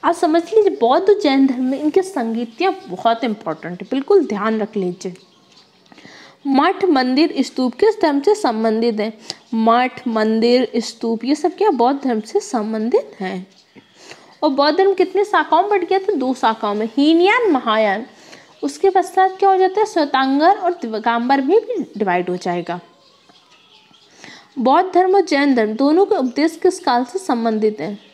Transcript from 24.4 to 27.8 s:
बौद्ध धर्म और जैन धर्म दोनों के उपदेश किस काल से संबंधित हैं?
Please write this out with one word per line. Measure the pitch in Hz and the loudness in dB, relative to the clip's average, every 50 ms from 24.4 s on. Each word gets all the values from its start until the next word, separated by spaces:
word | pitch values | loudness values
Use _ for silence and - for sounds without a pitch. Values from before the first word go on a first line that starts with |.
| - _ _ 294 | -20 _ _ -2
बौद्ध | 233 254 269 330 370 381 - | 0 2 4 4 2 2 2
धर्म | 339 370 381 370 | 2 2 4 4
और | 403 | 2
जैन | 370 - 311 277 285 285 269 | 2 2 0 0 2 2 2
धर्म | 247 220 214 220 | 2 2 0 0
दोनों | 226 269 285 302 339 403 | 0 2 2 4 4 2
के | 392 415 | 2 2
उपदेश | 359 262 254 240 - 294 320 320 - - | -2 -2 -4 -2 0 -2 -2 -2 0 0
किस | 370 370 - | 0 0 0
काल | - - 247 240 254 | -2 0 0 0 -2
से | 254 - 381 | -2 -8 -12
संबंधित | 381 - 269 233 226 233 220 214 214 220 214 | -6 -4 -4 -2 -2 -2 -2 0 -2 -2 -2
हैं? | 214 | -2